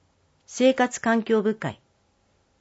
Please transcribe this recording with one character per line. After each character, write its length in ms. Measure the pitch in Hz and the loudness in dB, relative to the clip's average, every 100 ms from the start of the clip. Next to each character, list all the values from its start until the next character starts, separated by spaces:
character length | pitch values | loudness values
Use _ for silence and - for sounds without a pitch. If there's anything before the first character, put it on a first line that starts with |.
| _ _ _ _ - | _ _ _ _ -12
生 280 | - 254 | 0 2
活 260 | 262 247 - | 2 0 -2
環 240 | 233 226 | -2 0
境 180 | 214 220 | 0 0
部 140 | 202 214 | 0 -4
会。 240 | 135 101 _ _ _ _ _ _ _ _ | -8 -10 _ _ _ _ _ _ _ _